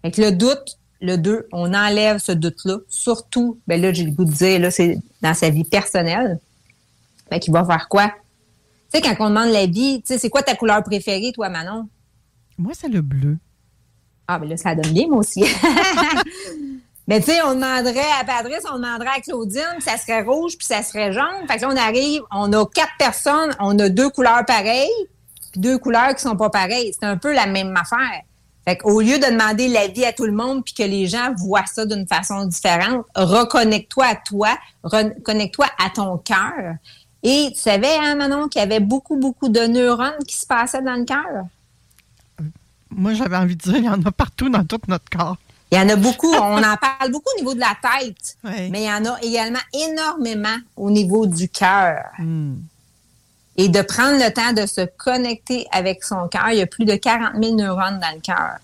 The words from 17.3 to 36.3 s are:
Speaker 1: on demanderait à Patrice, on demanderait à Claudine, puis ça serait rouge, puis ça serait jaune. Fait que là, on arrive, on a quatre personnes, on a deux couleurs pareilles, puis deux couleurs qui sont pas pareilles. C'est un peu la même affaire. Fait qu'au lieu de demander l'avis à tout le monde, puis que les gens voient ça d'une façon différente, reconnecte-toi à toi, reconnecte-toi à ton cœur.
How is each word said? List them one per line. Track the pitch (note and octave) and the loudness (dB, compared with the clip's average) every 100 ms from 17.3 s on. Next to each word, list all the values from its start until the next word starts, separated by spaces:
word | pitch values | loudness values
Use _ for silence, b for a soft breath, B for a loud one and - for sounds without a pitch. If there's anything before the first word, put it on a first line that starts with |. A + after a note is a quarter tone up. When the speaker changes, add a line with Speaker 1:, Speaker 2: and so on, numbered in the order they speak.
| E4 | 2
Speaker 1:
on | D4+ C4 | 2 0
demanderait | C4 B3+ B3 A#3+ D4 C#4 | 0 0 0 0 0 0
à | |
Patrice, | C4 B3 A#3 D#4 E4 | 0 -2 -4 -8 -8
on | C4 | -8
demanderait | A#3+ A#3 A#3+ C4+ | -6 -6 -4 -4
à | |
Claudine, | B3 C4 A3 A3+ E4 | -4 -6 -6 -6 -6
puis | E4+ | -6
ça | D4 B3 | -4 -6
serait | - A3+ | -2 -4
rouge, | G#3 C#4+ E4+ - | 0 0 -2 -6
puis | - | -4
ça | G#3+ | -4
serait | - G#3 G#3 | -4 -4 -2
jaune. | G3 D4+ F#4+ D#4+ | 0 -2 -4 -4
Fait | A3 | -2
que | |
là, | B3 | 0
on | C4 | 0
arrive, | A3 A#3 C#4+ D4+ A3 | 2 2 0 -2 -4
on | G3 G#3 | -2 2
a | G#3+ G#3 | 2 2
quatre | - D#4 - | 0 -2 2
personnes, | C4+ - D4 D4 D#4+ - | 0 0 0 2 0 -2
on | G3+ G3+ | 2 4
a | G3+ | 4
deux | F#3 C4+ | 4 2
couleurs | C#4 B3 A#3+ A#3 | 4 4 4 4
pareilles, | A3+ G3+ B3 D4+ A#4 F#4+ _ _ - - | 0 2 0 0 -2 -4 _ _ -20 -12
puis | F#3 | -2
deux | A3+ C4 | 0 0
couleurs | B3+ A#3 B3+ C4+ | 2 2 2 0
qui | |
sont | C4 G3+ | -2 0
pas | G#3+ | 0
pareilles. | G#3 F#3 A#3+ A3+ - | 0 0 -2 -4 -4
C'est | G#3 | -4
un | F#3+ | -2
peu | C#4+ | 0
la | C#4+ G3 | 0 0
même | F#3+ F#3+ F#3 | -2 -2 -2
affaire. | E3+ A#3 C4 F3 - _ _ _ | -2 -2 -2 -6 -14 _ _ _
Fait | - F3+ | -4 0
qu'au | G#3+ G#3+ | 2 4
lieu | A3 C#4+ | 4 4
de | C4+ | 2
demander | A#3 G#3+ G#3+ B3+ | 4 2 2 2
l'avis | A#3 G3+ F#3 B3 | 2 0 0 -2
à | |
tout | A3+ | 0
le | A3+ | -2
monde, | G#3 B3 C4+ | 0 -2 -4
puis | - | -6
que | - | -4
les | G3+ G3 F#3 | -2 0 -2
gens | A3+ B3 G#3+ | -2 -2 -2
voient | F#3+ G3+ F#3+ | 0 0 0
ça | - A3 | -4 -4
d'une | G#3 F#3+ | -4 -2
façon | E3+ G3 G3 G3 | -2 -2 -4 -4
différente, | E3+ F#3+ E3+ G3 B3+ A3 - | -2 0 2 0 -2 -4 0
reconnecte-toi | F#3 G#3 A#3 C4 A3 G#3+ - - A3 | 4 4 4 2 4 2 -2 2 2
à | G#3 | 2
toi, | - G3+ G#3+ C4 B B | -4 0 0 0 B B
reconnecte-toi | E3 G#3+ G#3+ - - G#3+ G3+ - C4+ - | -2 0 0 -4 -2 -2 -2 0 0 0
à | F#3+ | -4
ton | - G3 G#3+ | -2 -4 -4
cœur. | - | 0